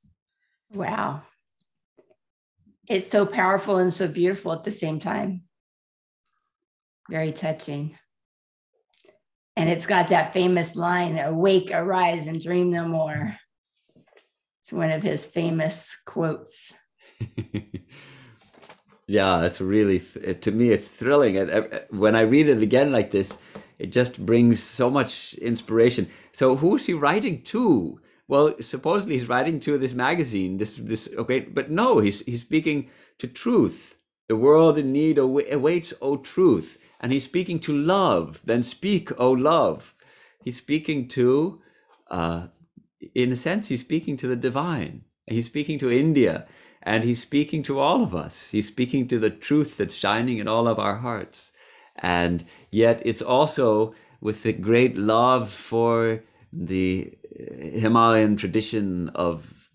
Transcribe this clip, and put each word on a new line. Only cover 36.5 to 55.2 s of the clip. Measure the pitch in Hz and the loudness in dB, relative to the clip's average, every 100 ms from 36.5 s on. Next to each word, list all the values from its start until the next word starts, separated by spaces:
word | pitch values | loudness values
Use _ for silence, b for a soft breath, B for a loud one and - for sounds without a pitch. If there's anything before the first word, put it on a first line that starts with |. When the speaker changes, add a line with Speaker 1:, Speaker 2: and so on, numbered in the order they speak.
| 101 78 - b b | 4 0 -14 b b
Speaker 2:
And | 117 | -4
he's | 139 | -2
speaking | 135 175 180 165 | -2 -4 -4 -4
to | - 143 | -2 0
love. | 151 196 180 95 78 78 | 2 2 2 2 -2 -8
"Then | - 117 | -2 -2
speak, | 120 - 190 196 - - | -2 -4 -2 0 -2 0
O | 127 | 2
love." | 127 139 165 107 78 - _ b b b b | 4 2 2 2 -2 -10 _ b b b b
He's | - 120 | -12 -12
speaking | - 151 156 147 123 | -4 -4 -2 -4 -4
to, | - 123 135 170 - b b b b _ | 0 2 2 0 -6 b b b b _
uh, | 90 85 85 87 _ _ - _ _ - | -4 -4 -4 -8 _ _ -20 _ _ -8
in | - 123 | -2 0
a | 127 | -2
sense, | 151 196 208 | -2 -4 -4
he's | 160 | -6
speaking | - 160 160 139 | -4 -6 -4 -6
to | 131 | -4
the | 123 | -4
divine. | 127 135 170 156 76 - - _ - | -2 -2 -4 -4 -6 -12 -20 _ -6
He's | 113 117 | -4 -4
speaking | 151 147 151 | -6 -6 -4
to | 131 | 0
India, | 123 156 147 107 78 - b b b | 2 4 4 4 2 -8 b b b
and | - 110 | -2 0
he's | 117 117 | 0 -2
speaking | - 143 147 165 | -2 -2 -2 -4
to | 135 135 | -4 0
all | 139 196 | 2 2
of | 220 | 0
us. | 90 78 - - | -2 -8 -12 -6
He's | 107 104 | -4 -4
speaking | - 123 139 123 | -4 -2 0 0
to | 120 | 0
the | 110 | 0
truth | - - 147 147 - | -2 0 0 0 -4
that's | 98 | -6
shining | - 98 107 120 117 | -4 -2 0 -2 -4
in | 107 | -2
all | 113 117 | 0 0
of | 107 | 0
our | 101 101 | -2 -4
hearts. | 123 110 92 - - b b b b - | -6 -8 -10 -16 -20 b b b b -8
And | 90 87 87 87 82 B B | -2 0 2 -2 -6 B B
yet | 101 113 117 | 2 4 4
it's | - 107 | -2 -4
also | - 127 147 - 123 107 110 B B B | 0 2 2 2 2 2 0 B B B
with | 104 107 | -6 -4
the | 110 | -4
great | 110 95 117 127 - | -2 2 4 4 2
love | 104 110 | 2 4